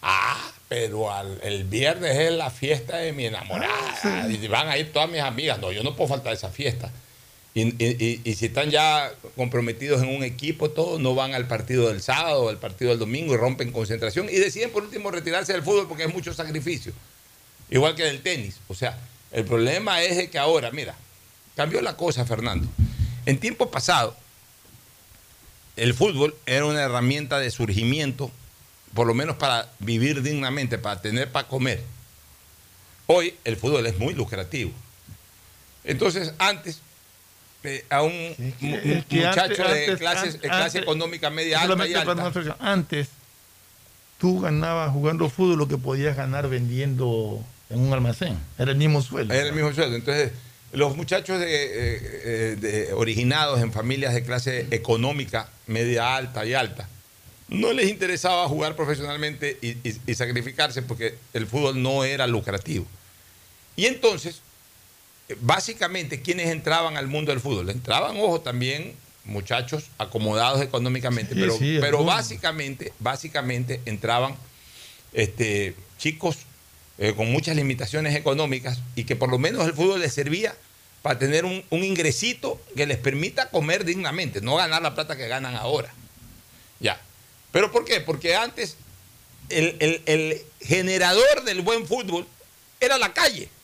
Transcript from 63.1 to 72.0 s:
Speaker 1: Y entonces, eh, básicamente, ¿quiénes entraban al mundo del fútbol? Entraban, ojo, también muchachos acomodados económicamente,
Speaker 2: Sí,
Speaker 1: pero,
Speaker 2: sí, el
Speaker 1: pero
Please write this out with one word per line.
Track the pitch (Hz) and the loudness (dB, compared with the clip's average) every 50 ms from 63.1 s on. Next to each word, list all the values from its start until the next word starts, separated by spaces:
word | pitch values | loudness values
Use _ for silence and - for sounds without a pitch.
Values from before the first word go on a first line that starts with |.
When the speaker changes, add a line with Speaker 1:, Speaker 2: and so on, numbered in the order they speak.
| - - - - - - - - - - - - - | -20 -20 -20 -20 -20 -20 -20 -20 -20 -20 -20 -16 -4
Speaker 1:
Y | - 180 | 0 2
entonces, | 233 262 247 - 226 202 156 - 170 160 - - - - - - - - - - - - - - - - - - - | 2 2 4 4 4 4 4 -4 -8 -12 -12 -18 -20 -20 -20 -20 -20 -20 -20 -20 -20 -20 -20 -20 -20 -20 -20 -14 -14
eh, | 107 101 | -12 -4
básicamente, | 120 117 151 190 190 - 226 - - 175 185 185 170 151 160 131 | 2 2 2 2 2 -4 -4 -2 -2 -2 -2 -4 -6 -6 -8 -8
¿quiénes | 127 - 175 180 170 165 | -2 -2 -2 0 0 -2
entraban | 165 160 156 151 156 165 165 165 151 147 | -2 -2 0 2 2 2 2 0 -2 -2
al | 139 135 | -4 -2
mundo | 139 151 151 151 | -4 -2 0 0
del | 143 131 | -2 -2
fútbol? | 123 139 123 98 87 90 | 0 -2 -2 -2 -2 -4
Entraban, | 104 127 123 - 113 123 196 - - 202 | -4 -6 -2 0 0 0 0 0 -2 0
ojo, | 214 214 170 - | 2 2 2 0
también | - 131 123 123 123 127 135 147 165 - - - - - - - - | -2 -2 -4 -2 0 -2 -2 -4 -6 -10 -12 -16 -20 -20 -20 -20 -14
muchachos | 107 104 101 98 - 127 123 127 123 - 151 151 - - - | -8 -8 -8 -4 -2 -2 -2 -2 -2 -6 -8 -8 -10 -8 -8
acomodados | 113 104 - 113 110 107 107 110 117 127 135 135 | -8 -4 -2 -2 0 0 2 2 2 4 4 2
económicamente, | 143 131 135 123 120 127 127 131 123 127 123 120 110 95 127 | 0 0 0 -2 0 0 -2 -2 0 -2 -2 -2 -2 -2 -2
Speaker 2:
Sí, | - | 0
Speaker 1:
pero, | 190 185 - - | 2 2 2 2
Speaker 2:
sí, | 131 143 156 | 2 2 2
el | 156 | 2
Speaker 1:
pero | 139 143 143 147 | 2 4 4 4